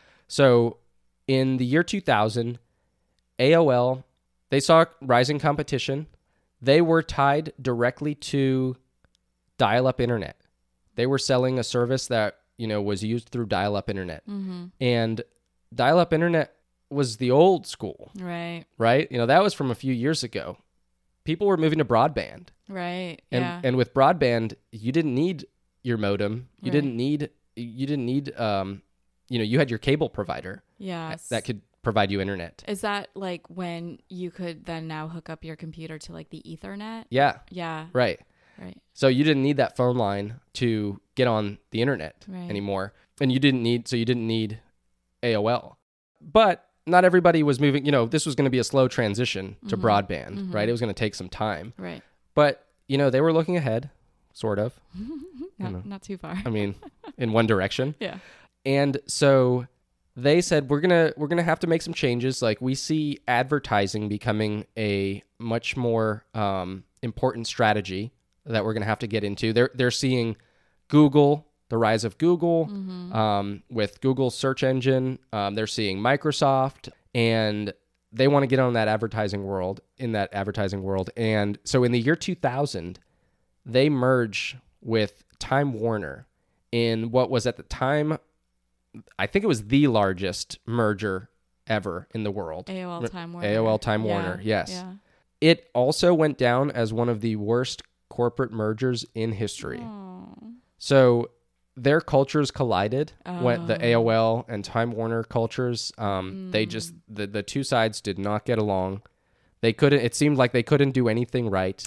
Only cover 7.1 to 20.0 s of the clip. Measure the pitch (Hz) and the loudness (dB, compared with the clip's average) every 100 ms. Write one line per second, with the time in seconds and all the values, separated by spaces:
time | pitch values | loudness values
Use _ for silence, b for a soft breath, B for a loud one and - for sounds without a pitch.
7.1 | - 139 143 156 - 131 120 120 - 147 | 0 2 2 -2 -6 -4 0 0 0 -6
8.1 | 147 - 143 135 131 131 123 _ _ _ | -6 -4 0 2 2 -2 -6 _ _ _
9.1 | _ _ _ _ - 113 117 131 - 120 | _ _ _ _ 0 2 4 2 2 0
10.1 | 117 82 - _ _ _ _ _ - 123 | -2 -4 -12 _ _ _ _ _ -4 0
11.1 | 135 - 131 127 127 113 123 120 131 - | 0 2 2 2 0 -2 0 0 -2 -2
12.1 | 117 104 - _ - 110 104 101 98 107 | -2 -2 -4 _ -8 -4 -2 -2 -2 -2
13.1 | 117 - 123 110 95 101 104 95 98 90 | -4 -4 -6 -2 0 0 -2 -4 -6 -8
14.1 | 78 - 202 190 180 180 - 127 117 113 | -10 -12 -10 -10 -10 -14 -4 0 0 0
15.1 | 113 - _ _ _ _ 117 127 170 170 | -4 -10 _ _ _ _ 0 4 4 4
16.1 | 156 170 170 139 _ _ _ - 139 131 | 2 2 0 -2 _ _ _ -8 -2 -2
17.1 | 110 123 131 180 185 - - 101 - - | -2 2 6 6 4 -2 -10 -10 -10 -16
18.1 | 196 180 170 170 170 - - 113 131 156 | -14 -12 -10 -10 -12 -12 0 2 4 2
19.1 | 123 117 151 202 - 131 113 131 127 | 0 4 4 4 0 -4 -4 -4 -2